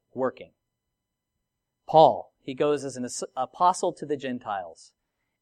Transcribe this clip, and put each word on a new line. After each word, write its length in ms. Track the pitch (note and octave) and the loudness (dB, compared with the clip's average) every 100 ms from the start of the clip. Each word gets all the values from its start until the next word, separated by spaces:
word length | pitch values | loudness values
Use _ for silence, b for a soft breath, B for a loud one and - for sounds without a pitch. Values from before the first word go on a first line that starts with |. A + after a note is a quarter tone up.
| _ | _
working. 380 | B2 B2+ - F2 _ _ _ _ _ _ _ _ _ _ _ _ _ - | -6 -6 -6 -16 _ _ _ _ _ _ _ _ _ _ _ _ _ 2
Paul, 440 | D#3+ D3 F#2+ - _ | 8 8 6 -6 _
he 120 | - | -10
goes 320 | C3 D3 D3 C3+ | -2 0 -2 -4
as 100 | B2+ | -8
an 100 | B2 | -8
as-, 180 | - - - | -8 -10 -8
apostle 560 | B2+ - F3+ F3+ F#3 | -8 0 2 2 -2
to 120 | - D3 | -4 -6
the 100 | C#3+ | -6
Gentiles. 760 | C3 B2 A#2 G2+ E2+ D#2+ - _ _ _ _ _ | -6 -8 -8 -8 -8 -16 -20 _ _ _ _ _